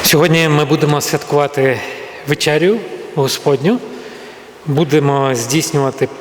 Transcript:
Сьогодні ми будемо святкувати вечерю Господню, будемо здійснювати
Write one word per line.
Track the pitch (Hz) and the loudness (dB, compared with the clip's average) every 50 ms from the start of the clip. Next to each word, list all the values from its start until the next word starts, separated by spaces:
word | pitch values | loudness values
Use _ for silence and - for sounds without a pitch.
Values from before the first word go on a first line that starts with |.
| - - | 0 2
Сьогодні | - 151 160 175 160 165 165 160 | 4 4 4 4 4 4 4 4
ми | 151 147 151 | 4 2 4
будемо | 135 151 147 151 147 147 143 | 2 2 2 2 2 2 0
святкувати | 135 - - 143 - - - 147 147 139 - 139 135 135 123 107 - - - - - - - - - 139 | 0 -2 -4 -4 -2 0 0 0 0 0 0 0 2 2 0 0 -4 -10 -12 -12 -14 -16 -16 -14 -4 -4
вечерю | 151 147 - 156 151 156 165 185 220 226 - - - - - - - | -2 0 0 0 2 2 4 2 2 0 -2 -8 -12 -12 -12 -8 -2
Господню, | 156 135 131 - - - 151 143 127 139 170 240 247 - - - - - - - - - - - - - - - - - | -2 0 0 -2 -2 0 0 0 2 2 0 0 0 -4 -10 -14 -14 -16 -16 -16 -18 -18 -18 -20 -20 -20 -20 -20 -12 -6
будемо | - 139 143 170 143 139 156 143 143 139 139 139 135 131 | -2 0 0 0 2 2 2 4 4 2 2 2 0 0
здійснювати | 120 117 120 135 160 156 - - 147 139 135 127 - 135 123 - - | -2 -2 -2 -2 -2 -2 0 0 0 0 0 0 -2 -4 -4 -4 -12